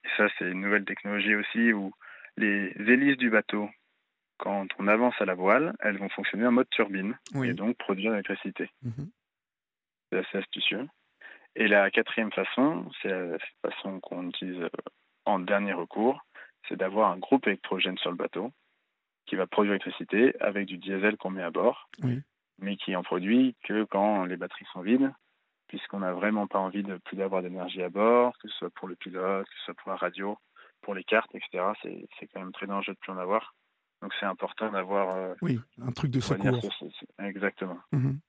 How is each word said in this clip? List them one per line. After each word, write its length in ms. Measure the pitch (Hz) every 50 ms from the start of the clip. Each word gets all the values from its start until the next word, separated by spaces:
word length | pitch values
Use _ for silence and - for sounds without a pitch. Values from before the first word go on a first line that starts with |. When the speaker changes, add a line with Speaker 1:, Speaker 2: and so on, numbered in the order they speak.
Speaker 1:
Et 60 | - - -
ça, 120 | - 104 101 - -
c'est 120 | 95 90
une 120 | 92 92
nouvelle 240 | 98 101 104 104 98
technologie 480 | - 98 - - 101 101 101 101 107 107
aussi 400 | 104 101 - - 117 117 117 113
où 180 | 101 98 95 - _ - - - - - - _ -
les 340 | - 104 101 101 101 90 - -
hélices 400 | 104 110 123 131 139 143 139 127
du 100 | 123 117
bateau, 400 | 110 107 - - - 104 104 104 - _ _ _ _ _ _ _ _ _ _ _ _ _
quand 280 | - 98 98 98 98 92 - -
on 100 | 98 101
avance 260 | 107 110 123 123 - -
à 60 | 104
la 80 | 85 92
voile, 400 | 90 90 95 110 131 156 170 220 -
elles 180 | - 107 101 95
vont 100 | 101 95
fonctionner 380 | - - 98 - - 98 113
en 60 | 123
mode 180 | 120 123 131 _
turbine 480 | - - 110 101 98 95 95 104 123 - _ - -
Speaker 2:
Oui. 140 | 139 131 120
Speaker 1:
et 40 |
donc 240 | - 85 101 113 120
produire 360 | _ - - 101 95 101 113
de 40 | 110
l'électricité. 540 | 101 95 - 98 - - 98 - - - - _ _
Speaker 2:
Mhm. 280 | 131 120 110 127 143 190 _ _ _ _ _ _ _ _ _ _ _ _ _ _ _ _ _ _ _ _
Speaker 1:
C'est 80 | - 92
assez 200 | 92 - - 101
astucieux. 500 | 95 _ - - - 87 90 104 135 156 _ _ _ _ _ _ - - - - - _ _
Et 120 | - 113 104
la 220 | 104 101 98 98
quatrième 420 | - 113 110 - - - 113 104
façon, 580 | - - 95 - - - 131 151 160 - - - - -
c'est 60 | - 107
la 300 | 95 92 90 85 82 - - - _ _
façon 380 | - - - - - 98 95 90
qu'on 280 | - - 90 90 90 87
utilise, 320 | 82 - 95 92 92 90
euh, 80 | 85 - - - - - _ _ _ _ _ _ _
en 140 | - 104 92
dernier 340 | 90 95 101 101 101 101
recours, 480 | 92 87 87 - - 101 110 123 139 156 - _ _ - - - _ _ - -
c'est 80 | -
d'avoir 340 | 92 92 92 98 107 110 98
un 80 | 87 92
groupe 280 | - - 135 131 -
électrogène 520 | 107 98 - - - 95 92 - 95 92 -
sur 120 | - 87
le 60 | 87
bateau 360 | 87 82 - - 90 98 131 _ _ _ _ _ _ _ _ _ _ _ _ _ _ _
qui 100 | - -
va 100 | 95 92
produire 260 | - - - 104 101
l'électricité 640 | 101 95 - 90 - - - - - 104 123 131 - -
avec 260 | - 104 95 101 98
du 120 | 92 92 87
diesel 380 | 90 98 98 95 98 107 107
qu'on 140 | - - 95
met 120 | 95 95
à 80 | 87 85
bord, 400 | 80 - 92 120 135 - - _ - -
Speaker 2:
Oui. 200 | 165 127 120 131 143 _ _ _ _ _ _ _
Speaker 1:
mais 180 | 95 98 98
qui 200 | - - - 95
en 60 | 90
produit 520 | 90 - 85 90 90 101 113 123 131 131 120 _ -
que 200 | - 104 107 110
quand 400 | - - 98 101 107 107 98 92
les 120 | 90 92
batteries 300 | 87 90 90 - - 107 -
sont 80 | - 92
vides, 320 | 90 101 120 131 135 135 131 _ _ _ _ _ _ _ _ _ _ -
puisqu'on 300 | - 92 - - - 98
n'a 140 | 95 92
vraiment 340 | 90 90 98 107 107 107 101
pas 140 | 92 - 98
envie 240 | 95 95 90 104 98
de 140 | 98 95 90
plus 180 | _ - -
d'avoir 260 | 98 95 95 95 92
d'énergie 400 | 90 90 90 92 90 90 - 92
à 60 | 90 90
bord, 500 | 85 101 107 117 120 120 120 123 120 _
que 100 | - 110
ce 60 | - -
soit 120 | 90 90
pour 160 | _ - -
le 80 | 95 87
pilote, 520 | _ - 95 90 92 92 95 98 95 98
que 80 | - - -
ce 60 | -
soit 100 | - 87
pour 160 | - - 98
la 60 | 95
radio, 420 | 90 92 90 92 98 98 101 104 - _ _ _ - - - _ _
pour 120 | - - 98
les 80 | 95
cartes, 320 | 90 - 107 110 - - -
et 60 | 104
cetera. 340 | - - - 92 90 101 107 -
C'est, 240 | - - - - - - - -
c'est 80 | - -
quand 100 | _ 92
même 140 | 95 92
très 160 | 98 - 98 98
dangereux 260 | 98 98 98 - 95
de 40 | _
plus 100 | - -
en 80 | 95 92
avoir. 380 | 90 92 101 113 - - _ _ _ _ _ _ _ _ _ _
Donc 100 | - 101 - -
c'est 60 | 104
important 440 | 98 92 - 98 92 - - 110 110
d'avoir... 460 | 104 95 92 92 101 98 98 92 95
Euh, 180 | 95 95 92 92 -
Speaker 2:
Oui, 160 | 180 160 127 117 120 _ _ -
un 80 | 120 131
truc 220 | 127 - - 143
de 80 | 123 135 -
Speaker 1:
on 40 | -
va 80 | -
dire 180 | 95 - 131 127
Speaker 2:
secours. 180 | 120 113 98 - -
Speaker 1:
ce, 60 | - -
ce, 160 | - - - _ _ -
ce, 60 | 98
exactement. 540 | 101 98 98 101 98 - - 101 92 87 87 - _
Speaker 2:
Mhm. 300 | - 139 123 139 135 147 _